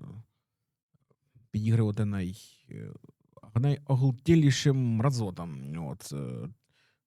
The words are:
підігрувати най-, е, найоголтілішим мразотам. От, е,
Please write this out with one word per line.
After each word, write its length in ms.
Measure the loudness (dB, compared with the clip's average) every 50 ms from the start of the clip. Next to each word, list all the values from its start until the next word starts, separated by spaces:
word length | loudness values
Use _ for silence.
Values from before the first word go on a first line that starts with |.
| -16 -16 -16 -18 -20 _ _ _ _ _ _ _ _ _ _ _ _ _ _ _ _ _ _ _ _ _ _ -20 _ _
підігрувати 540 | -6 -2 0 2 2 2 2 0 0 -2 -2
най-, 600 | -2 -2 -4 -4 -6 -8 -12 -18 -20 _ _ _ _
е, 220 | -16 -16 -14 -16 -16 -20 _ -20 _ _ _ _ _ -20 -20 -4 -2
найоголтілішим 1400 | 0 2 2 0 -2 0 0 2 4 4 2 2 0 4 4 6 6 8 6 4 4 2 2 2 2 2 0 0
мразотам. 800 | 2 2 0 0 0 -4 -4 -6 -8 -10 -10 -10 -10 -10 -10 -8 -8 -8 -8
От, 260 | -10 -12 -12 -12 -10
е, 360 | -10 -8 -8 -10 -10 -10 -12 -14 _ _ _ _ _ _ _ _ _ _